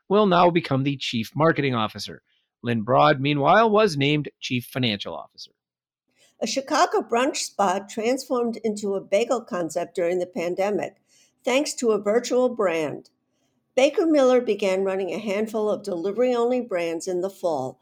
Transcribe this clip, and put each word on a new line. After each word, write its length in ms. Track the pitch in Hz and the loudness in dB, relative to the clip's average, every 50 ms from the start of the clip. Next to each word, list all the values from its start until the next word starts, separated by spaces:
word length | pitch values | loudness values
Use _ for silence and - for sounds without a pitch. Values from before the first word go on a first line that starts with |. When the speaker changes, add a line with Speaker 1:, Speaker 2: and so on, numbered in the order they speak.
| _ - | _ 0
Speaker 1:
will 160 | 190 208 214 | 2 4 4
now 240 | 190 175 175 180 175 | 4 4 4 4 4
become 320 | 170 175 - - 135 131 | 4 2 0 0 -2 0
the 160 | 135 143 143 131 | 0 -2 -4 -4
chief 320 | - - 127 113 107 - - | -6 -6 -4 -4 -6 -4 -2
marketing 400 | 135 156 165 - - 139 135 123 | 2 2 2 2 2 0 0 0
officer. 460 | 113 107 104 - 101 - 92 76 - _ _ _ _ _ _ _ _ | 0 -2 -4 -6 -10 -14 -14 -14 -18 _ _ _ _ _ _ _ _
Lynn 200 | - 120 117 113 | -4 -2 -2 -2
Broad, 400 | 101 120 131 143 147 151 151 131 | 0 2 4 6 6 4 4 2
meanwhile, 480 | 135 147 147 143 139 156 190 214 233 220 | 0 0 0 2 4 4 6 6 6 4
was 260 | 202 214 220 196 147 | 4 4 4 2 2
named 320 | 139 139 147 151 151 143 - - _ | 2 2 2 2 0 -2 -4 -10 _
chief 280 | - - 131 123 123 | -8 -4 -4 -4 -4
financial 480 | - - 135 127 113 101 98 - 92 80 | -4 -4 -2 0 0 -2 -2 -6 -8 -12
officer. 380 | 73 - - _ - - - _ _ _ _ _ _ _ _ _ _ _ _ _ _ _ _ _ - | -12 -14 -16 _ -20 -20 -20 _ _ _ _ _ _ _ _ _ _ _ _ _ _ _ _ _ -8
Speaker 2:
A 40 | - | -6
Chicago 540 | 226 - 269 262 - 302 285 359 - 427 381 | -4 -4 -4 -4 0 2 2 2 2 2 0
brunch 360 | - - 226 233 262 302 - | -2 0 0 0 0 0 -2
spot 520 | - - - - - 196 180 185 196 202 - | -4 -8 -6 -2 0 0 0 0 -2 -6 -8
transformed 720 | - 226 214 240 269 269 - - 262 240 240 226 226 - - | -8 -4 -2 -2 -2 -2 -4 -4 -2 -2 -2 -2 -4 -4 -4
into 320 | 220 208 208 208 196 196 | -4 -4 -4 -4 -4 -4
a 40 | 190 | -4
bagel 400 | - - 196 208 233 240 254 226 | -2 0 0 0 0 0 -2 -4
concept 540 | 233 - 202 175 165 156 - 175 170 170 - | -4 -6 -6 -6 -4 -4 -4 -6 -6 -4 -4
during 240 | 190 170 170 185 180 | -2 -2 0 -2 -2
the 80 | 180 | -4
pandemic, 680 | 175 - 185 165 175 180 190 190 208 208 160 139 - - _ _ _ _ _ _ _ _ _ - | -6 -6 -6 -6 -4 -2 -2 -2 -2 -2 -4 -6 -8 -10 _ _ _ _ _ _ _ _ _ -4
thanks 300 | 247 247 277 302 - - | -2 0 0 0 -2 -4
to 160 | - 254 220 | -2 0 0
a 100 | 214 202 | 0 0
virtual 480 | 208 202 220 240 240 - 247 247 254 247 | 0 0 0 0 0 0 0 0 0 0
brand. 600 | 233 233 202 175 165 165 151 135 - - - _ _ _ _ _ _ _ _ _ _ _ _ _ _ | 0 0 0 0 0 0 -2 -4 -6 -10 -14 _ _ _ _ _ _ _ _ _ _ _ _ _ _
Baker 300 | 247 269 294 285 440 339 | 2 2 4 4 2 2
Miller 340 | 330 302 285 262 254 254 240 | 4 4 4 6 6 4 4
began 420 | 240 233 202 202 208 190 185 190 | 2 0 -2 0 0 0 0 0
running 300 | 196 190 190 190 196 170 | 0 -2 -2 -2 -4 -4
a 60 | 165 214 | -6 -6
handful 520 | 214 214 190 208 220 220 226 214 214 214 | -4 -4 -2 -2 -2 -2 -2 -2 -2 -2
of 120 | 185 - | -2 -4
delivery-only 800 | - 196 180 170 165 202 196 226 254 254 247 233 233 240 254 247 | -4 -6 -6 -4 -4 -4 0 0 0 2 2 2 2 0 0 0
brands 440 | 240 240 190 170 170 165 165 165 - | -2 -2 -4 -2 -2 -2 -4 -4 -4
in 140 | 190 180 175 | -4 -4 -2
the 80 | 185 196 | -4 -4
fall 500 | 196 - 185 170 151 131 131 127 - _ | -4 -4 -2 -2 0 -2 -4 -6 -8 _